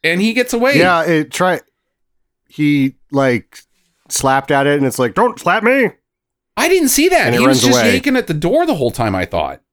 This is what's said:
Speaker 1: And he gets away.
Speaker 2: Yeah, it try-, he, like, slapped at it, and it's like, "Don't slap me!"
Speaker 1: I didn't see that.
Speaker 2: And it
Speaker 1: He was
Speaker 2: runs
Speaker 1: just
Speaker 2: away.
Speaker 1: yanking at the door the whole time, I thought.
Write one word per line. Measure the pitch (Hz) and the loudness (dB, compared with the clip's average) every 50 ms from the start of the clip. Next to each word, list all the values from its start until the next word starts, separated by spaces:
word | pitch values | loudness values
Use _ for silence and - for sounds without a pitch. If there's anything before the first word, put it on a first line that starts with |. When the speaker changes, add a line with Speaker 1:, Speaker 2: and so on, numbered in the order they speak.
| - | -2
Speaker 1:
And | 160 170 180 | -2 0 0
he | 202 226 220 | 0 0 0
gets | 254 247 240 - | -2 -2 -2 -2
away. | 233 240 262 285 | 0 0 2 2
Speaker 2:
Yeah, | - 175 185 175 165 160 | 2 2 2 2 0 0
it | 165 165 156 151 - | 0 0 -2 -2 -4
try-, | - - 180 185 175 135 _ _ _ _ _ _ _ _ _ _ _ _ _ _ _ _ _ | -4 -2 -2 -2 -2 -4 _ _ _ _ _ _ _ _ _ _ _ _ _ _ _ _ _
he, | _ _ - 151 147 147 143 135 135 135 _ _ _ | _ _ -2 0 0 2 2 0 -2 -4 _ _ _
like, | 143 139 135 131 123 113 - _ _ - _ _ _ _ _ _ _ _ _ _ | -2 0 0 0 0 -2 -4 _ _ -20 _ _ _ _ _ _ _ _ _ _
slapped | - - - 135 131 135 135 - | -8 -2 0 0 0 0 0 0
at | 151 139 139 | 0 0 2
it, | 143 147 | 2 0
and | 147 139 | 0 0
it's | 131 - - | -2 0 -2
like, | 127 120 - | -2 -2 0
"Don't | - 226 247 - - | 0 0 0 -2 -4
slap | - 175 180 220 208 | -2 -2 -2 0 2
me!" | 233 262 277 247 180 - _ _ _ _ _ _ _ _ _ _ _ _ | 0 2 2 0 -2 -4 _ _ _ _ _ _ _ _ _ _ _ _
Speaker 1:
I | - 262 339 | -2 0 2
didn't | 370 370 320 262 | 2 2 2 2
see | - - 302 370 | 2 2 2 2
that. | 370 320 208 | 2 2 0
Speaker 2:
And | 123 117 | 0 0
it | 240 | 2
Speaker 1:
He | 120 | 2
was | 135 131 127 107 | 2 2 4 2
Speaker 2:
runs | - 254 | 2 2
Speaker 1:
just | - 113 | 4 2
Speaker 2:
away. | 107 98 | 2 0
Speaker 1:
yanking | 92 - 294 262 | 0 0 0 -2
at | 254 240 | -2 -2
the | - 165 | -4 -6
door | 151 151 170 226 320 349 | -4 -2 0 0 0 0
the | 330 269 | 0 -2
whole | 160 131 120 | -2 -2 -4
time, | - - 120 107 95 | -2 -2 -4 -2 -2
I | 92 90 | -4 -4
thought. | - - 85 78 67 69 - _ _ | -4 -4 -4 -4 -4 -8 -14 _ _